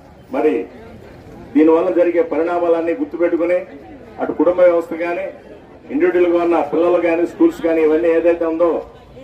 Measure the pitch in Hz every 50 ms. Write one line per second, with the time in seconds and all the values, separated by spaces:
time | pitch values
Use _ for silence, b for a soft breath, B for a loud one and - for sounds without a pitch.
0 | - - - - - - 127 139 156 151 131 101 - - - - - - - -
1 | - - - - - - - - - - - 147 156 160 160 165 180 175 165 175
2 | 175 175 170 170 165 - 147 151 165 175 175 170 170 170 165 165 165 170 165 139
3 | 151 147 170 160 175 175 170 156 170 170 180 185 - - - - - - - -
4 | - - - - - - - - 151 175 180 180 180 175 170 170 165 - 170 160
5 | 175 170 175 185 190 - - - - - - - - - - - - - - 151
6 | 175 180 170 180 175 170 170 170 170 170 170 151 - - 156 160 170 175 175 170
7 | 170 170 165 170 170 160 - - 165 165 147 - 151 165 165 160 156 151 156 160
8 | 170 165 165 165 165 170 170 170 170 165 160 160 175 165 143 - - - - -
9 | - - - 254